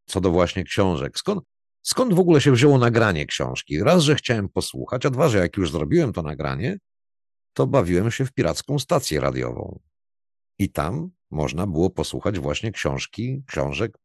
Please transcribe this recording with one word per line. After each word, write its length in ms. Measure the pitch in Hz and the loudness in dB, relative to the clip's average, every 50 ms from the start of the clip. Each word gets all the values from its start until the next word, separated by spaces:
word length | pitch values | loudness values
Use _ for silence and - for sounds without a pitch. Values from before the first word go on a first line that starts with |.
| _ | _
co 160 | - - 95 | -6 -4 0
do 100 | 90 92 | 0 2
właśnie 320 | 82 90 87 85 - 95 82 | 4 4 2 2 0 -4 -6
książek. 540 | - - 107 98 92 85 67 69 67 - | -2 0 2 2 2 2 0 -4 -6 -8
Skąd, 260 | - - 190 208 175 - _ _ _ _ _ _ _ | -6 -6 -4 -6 -6 -8 _ _ _ _ _ _ _
skąd 320 | - - - - 254 247 175 | -8 -4 -2 0 0 2 4
w 60 | 175 | 4
ogóle 220 | 185 175 160 139 | 6 6 6 6
się 100 | - 147 | 6 6
wzięło 260 | 127 113 143 147 139 | 6 6 6 6 6
nagranie 480 | 127 120 117 113 113 113 104 87 73 73 | 6 6 4 4 4 4 2 2 0 -4
książki? 580 | - - - 67 64 64 - - - 73 80 101 | -6 -6 -4 -4 -4 -6 -8 -8 -4 -4 0 2
Raz, 200 | 139 180 180 143 | 4 4 4 4
że 120 | 151 143 | 4 2
chciałem 340 | - - - 120 107 98 82 | 2 0 -2 -2 -2 -2 -4
posłuchać, 560 | - 92 - - - 65 64 - - 127 - | -4 -4 -4 -4 -6 -10 -8 -6 -4 -2 -2
a 40 | 147 | -2
dwa, 200 | 123 127 170 139 | 0 2 2 4
że 80 | 107 | 4
jak 200 | 98 87 85 - | 2 2 0 0
już 140 | 95 92 73 | -2 -2 -2
zrobiłem 420 | 78 80 76 73 139 175 156 107 87 | -2 -2 -2 0 2 2 0 0 -2
to 80 | 90 | -4
nagranie, 560 | 78 76 73 65 73 69 67 71 107 160 208 190 - _ _ _ _ _ _ _ _ _ _ _ _ _ _ | -6 -6 -6 -6 -6 -4 -4 -4 -4 -6 -6 -8 -12 _ _ _ _ _ _ _ _ _ _ _ _ _ _
to 120 | - 135 | -2 0
bawiłem 440 | 123 127 135 90 87 87 87 104 117 | 2 2 2 2 2 2 2 2 0
się 140 | - - 135 | -2 -2 -4
w 80 | 123 - | -4 -2
piracką 460 | - 98 80 80 - - - 147 143 | -2 -2 0 -2 -4 -4 -4 -4 -4
stację 420 | - - 175 151 - - 78 71 | -2 -2 -2 -2 -2 -2 -2 -2
radiową. 580 | 65 67 64 64 62 60 - - - - - - _ _ _ _ _ _ _ _ _ _ _ _ _ _ _ - | -2 -2 -2 -2 -4 -6 -6 -8 -10 -12 -14 -16 _ _ _ _ _ _ _ _ _ _ _ _ _ _ _ -4
I 120 | 101 - | -4 -2
tam 380 | - 76 73 82 120 156 165 185 - _ _ _ | -2 -4 -4 -4 -4 -6 -8 -10 -14 _ _ _
można 360 | 76 76 76 76 73 82 98 | -4 -4 -4 -2 -4 -4 -4
było 220 | 101 78 80 90 92 | -2 0 0 0 0
posłuchać 500 | - - 78 - - 65 - 101 107 85 | 0 -2 -6 -6 -6 -6 -4 -4 -4 -4
właśnie 320 | 65 71 73 - - 113 | -4 -4 -4 -4 -6 -8
książki, 720 | - - - 76 69 65 - - - - 117 127 135 139 135 | -8 -6 -4 -4 -4 -4 -6 -10 -8 -8 -6 -6 -6 -8 -10
książek, 500 | - - 78 67 71 69 76 113 107 - _ | -8 -6 -4 -4 -4 -4 -4 -6 -6 -8 _